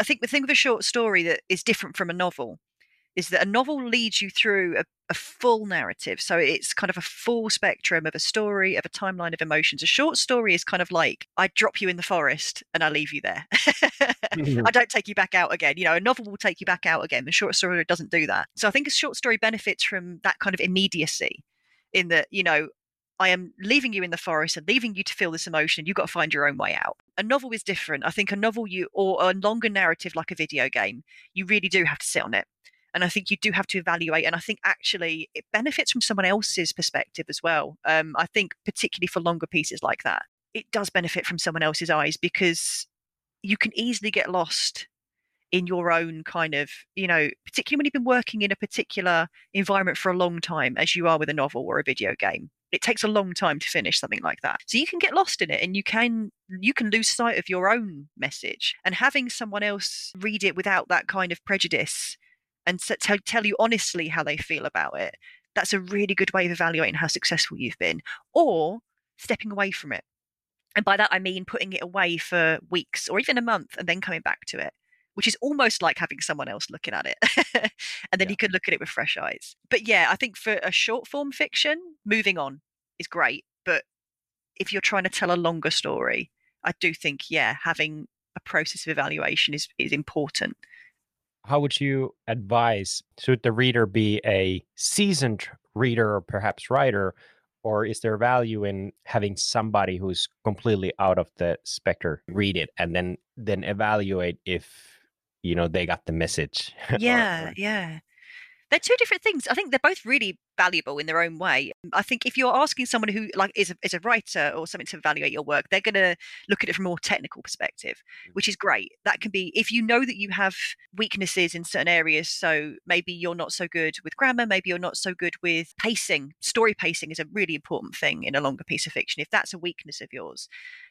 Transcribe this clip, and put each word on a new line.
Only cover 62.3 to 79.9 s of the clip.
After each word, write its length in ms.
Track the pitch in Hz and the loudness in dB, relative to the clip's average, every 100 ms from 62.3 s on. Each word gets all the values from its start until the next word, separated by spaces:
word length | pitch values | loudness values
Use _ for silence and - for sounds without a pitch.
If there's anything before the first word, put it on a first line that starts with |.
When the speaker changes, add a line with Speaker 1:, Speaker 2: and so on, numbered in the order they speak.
| _ _ _ 175 | _ _ _ -4
Speaker 1:
and 140 | 180 | -2
s-, 140 | - 214 | -4 -2
tell, 180 | - 202 | 0 0
tell 220 | - 226 208 | 2 0 2
you 80 | 202 | 2
honestly 480 | 226 226 - 175 156 | 2 2 0 -4 -4
how 160 | 165 | -2
they 120 | 147 151 | -2 -4
feel 280 | - 151 127 | -4 -4 -2
about 320 | 85 73 - | -2 -2 -2
it, 160 | 92 - - - _ | -6 -8 -20 -20 _
that's 180 | - 190 | -2 0
a 60 | 202 | -2
really 360 | 180 202 202 190 | 0 0 2 2
good 160 | 190 | 2
way 140 | 190 175 | 2 2
of 60 | |
evaluating 420 | 170 165 160 143 156 | 2 0 2 0 0
how 100 | 156 | -2
successful 500 | - - 165 - - | 0 0 0 -2 -4
you've 220 | 120 - | -6 -2
been, 220 | 87 82 - - _ | -2 -2 -8 -16 _
or 460 | 311 302 165 156 226 - _ _ _ | 4 4 4 0 -4 -14 _ _ _
stepping 340 | - 220 214 | -4 -4 -4
away 180 | 202 196 | -2 -2
from 220 | - 151 | -2 -8
it. 100 | 101 - _ _ _ _ _ _ | -8 -10 _ _ _ _ _ _
And 100 | - | 0
by 120 | - 196 | 4 4
that, 100 | 208 | 4
I 80 | 185 | 2
mean 240 | 190 185 185 | 0 -6 -6
putting 260 | - 190 | -6 -6
it 100 | 185 | -8
away 360 | 180 196 175 165 | -4 0 0 0
for 400 | - 175 160 160 - | 0 2 4 2 -2
weeks 400 | 180 - - - | -4 -4 -6 -2
or 100 | 190 | 0
even 180 | 269 247 | 0 0
a 40 | |
month 340 | 233 202 - - | 0 -2 -2 -6
and 80 | 175 | -2
then 140 | 180 | -2
coming 180 | 196 160 | -4 -4
back 200 | - - - | -2 -4 -6
to 100 | - | -8
it, 160 | 71 - _ _ _ | -8 -10 _ _ _
which 120 | 202 226 | -2 0
is 80 | - | 0
almost 400 | 277 285 233 - | 0 2 2 2
like 160 | 165 - | 0 0
having 240 | 170 143 | -4 -4
someone 280 | - 147 - | -6 -4 -6
else 200 | 101 - | -8 -10
looking 240 | - - | -10 -6
at 140 | 85 67 | -4 -4
it. 100 | - 240 - - | 0 2 2 0
<laughs> 180 | 240 214 - - - - | 0 -2 -4 -12 -12 -4
And 80 | 185 | 0
then 80 | 190 | 0
Speaker 2:
Yeah. 40 | |
Speaker 1:
you 40 | 202 | 0
can 140 | 208 | 0
look 160 | 185 - | 0 0
at 60 | |
it 60 | - | -2
with 80 | - | -2
fresh 260 | - - - | -4 -2 -2
eyes. 400 | - - - - - | -4 -6 -12 -20 -2
But 180 | 240 | -2
yeah, 200 | 220 | 4